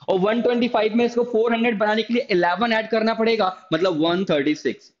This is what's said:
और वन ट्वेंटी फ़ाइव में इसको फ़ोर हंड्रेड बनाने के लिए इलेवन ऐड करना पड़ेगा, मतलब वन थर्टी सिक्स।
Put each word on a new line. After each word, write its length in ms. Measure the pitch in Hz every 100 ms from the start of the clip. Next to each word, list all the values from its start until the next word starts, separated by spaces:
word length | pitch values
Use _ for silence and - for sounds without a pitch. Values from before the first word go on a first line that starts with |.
| -
और 100 | 190
वन 240 | 196 233
ट्वेंटी 260 | 240 240 240
फ़ाइव 260 | 233 214
में 100 | 226
इसको 200 | 240 240
फ़ोर 280 | 240 220 233
हंड्रेड 260 | 226 240 208
बनाने 240 | 214 220
के 120 | 220
लिए 120 | 240 -
इलेवन 420 | 185 175 180 233
ऐड 180 | 220 220
करना 240 | 220 220
पड़ेगा, 540 | 226 226 226 185 - -
मतलब 280 | 160 185 151
वन 240 | 165 175
थर्टी 300 | 185 151 143
सिक्स। 380 | 151 127 101 - _